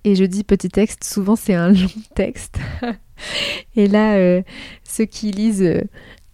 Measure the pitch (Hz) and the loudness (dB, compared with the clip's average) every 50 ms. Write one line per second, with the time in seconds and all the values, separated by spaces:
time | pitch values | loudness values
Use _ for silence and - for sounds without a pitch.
0 | _ 208 196 185 190 190 180 202 208 - 202 190 - 185 - 190 208 - - - | _ 0 2 2 2 0 0 -4 -2 0 -2 -2 -2 -2 0 0 0 0 -2 -8
1 | - - - 208 190 196 220 - - - 190 170 170 175 202 185 185 185 - 220 | -12 -8 -6 -4 0 0 0 0 0 0 0 0 4 4 4 4 4 0 -4 -8
2 | 214 - _ - 190 - 247 - - - - - - - - - 247 240 214 - | -16 -10 _ -4 -4 -4 -4 -10 -16 -10 -8 -8 -8 -8 -8 -8 -8 -8 -8 -10
3 | - _ - - - - - - - - - - - - - 226 202 202 202 214 | -14 _ -20 -20 -16 -10 -8 -8 -6 -6 -8 -10 -12 -6 0 2 2 4 4 4
4 | 214 214 208 196 185 180 180 180 190 - - - - - - - _ - - - | 4 4 4 4 4 4 4 2 0 -4 -10 -18 -20 -20 -20 -20 _ -12 -4 -4
5 | 220 214 - - - 208 196 196 214 226 214 190 190 170 - - - 202 - - | -4 -4 -4 -6 -6 -6 -4 0 0 0 2 2 2 2 2 0 -2 -4 -10 -16
6 | - - - - - - | -20 -20 -20 -20 -20 -20